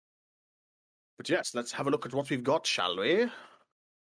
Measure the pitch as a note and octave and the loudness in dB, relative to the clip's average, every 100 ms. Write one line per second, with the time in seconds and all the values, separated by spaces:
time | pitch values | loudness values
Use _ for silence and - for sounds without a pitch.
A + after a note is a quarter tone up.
0 | _ _ _ _ _ _ _ _ _ _ | _ _ _ _ _ _ _ _ _ _
1 | _ - - E3 - B2 A#2+ - C#3 D3 | _ -10 0 0 0 -4 -4 -4 0 0
2 | B2+ C3 C3+ C#3 B2 D#3+ - - F2+ F2+ | 0 -4 -2 0 2 2 2 0 0 2
3 | A2+ F#3+ A#3+ - - - _ _ _ _ | 2 4 2 -4 -18 -20 _ _ _ _